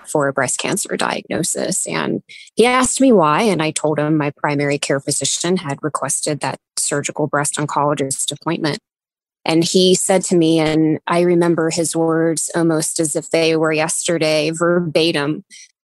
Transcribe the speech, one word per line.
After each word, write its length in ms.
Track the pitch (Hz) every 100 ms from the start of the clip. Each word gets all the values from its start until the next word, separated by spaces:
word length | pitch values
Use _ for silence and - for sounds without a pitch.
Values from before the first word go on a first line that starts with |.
| -
for 220 | 156 139
a 40 |
breast 240 | 143 131 -
cancer 380 | - - - -
diagnosis. 880 | - - - - 165 - - 185 -
And 380 | 160 147 - - - - -
he 100 | 233
asked 360 | 254 254 -
me 100 | 269
why. 300 | 214 151 151
And 200 | 226 170
I 100 | 156
told 280 | 156 151 147
him 160 | 151 156
my 160 | 147 -
primary 400 | 156 147 143 143
care 240 | - 139
physician 560 | - 139 135 - 175 180
had 260 | 165 139
requested 560 | 151 - 131 - - 147
that 200 | 139 - _ -
surgical 500 | - 147 143 - 147
breast 280 | 147 143 -
oncologist 760 | 151 151 143 143 135 - -
appointment. 480 | 143 - 170 156 - _ _ _ _ _ _
And 220 | - 160 170
he 300 | 190 185 185
said 280 | - 190 185
to 120 | 180
me, 220 | 160 165
and 400 | 156 156 156 156 -
I 120 | 170
remember 520 | 180 175 170 165 160
his 220 | 160 160
words 560 | 170 165 160 165 156 - 175
almost 460 | 165 156 160 -
as 160 | 160 165
if 120 | -
they 260 | 165 160 160
were 160 | 156
yesterday, 760 | 156 160 - - 170 156 156 151
verbatim. 920 | 160 170 175 175 160 165 156 143 151 - - - _